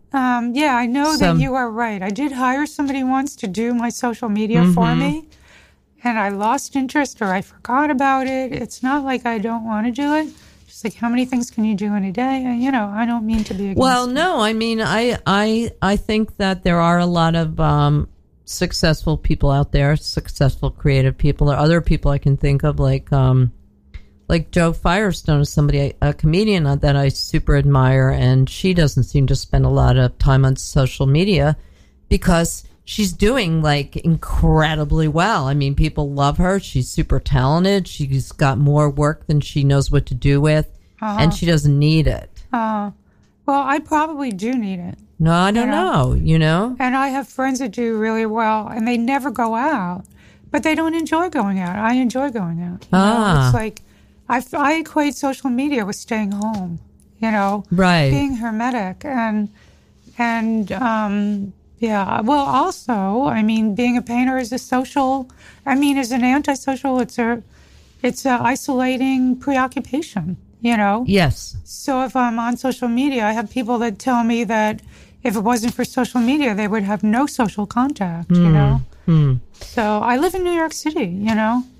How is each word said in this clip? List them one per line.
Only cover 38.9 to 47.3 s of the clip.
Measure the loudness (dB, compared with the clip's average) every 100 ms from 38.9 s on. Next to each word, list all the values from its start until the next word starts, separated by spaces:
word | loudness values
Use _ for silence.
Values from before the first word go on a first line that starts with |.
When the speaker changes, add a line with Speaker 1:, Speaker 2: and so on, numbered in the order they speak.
Speaker 2:
work | 2 0 -2 -2
than | -2
she | 0 0
knows | 2 2 2
what | 0 0
to |
do | 0 2 2
with, | 4 2 0 -8 _ -10
Speaker 1:
Uh-huh. | -4 0
Speaker 2:
and | 2
she | 2 2
doesn't | 2 4 4
need | 4 4 2
it. | -2 -6 -20 -8
Speaker 1:
Uh, | -4 -2 -4 -6 -10 _ _ _ _ -2
well, | 0
I | 0 -2
probably | 0 -2 -2 -4 -6
do | -4 -4
need | -4 -4 -6
it. | -10 -14 -14 -2
Speaker 2:
No, | 2
I | 2 2
don't | 2 0
Speaker 1:
You |
know? | 0 0
Speaker 2:
know, | 0 2
you | 2 2 2
know? | 4 2 0 -2
Speaker 1:
And | -2 0
I | -2
have | -4
friends | -6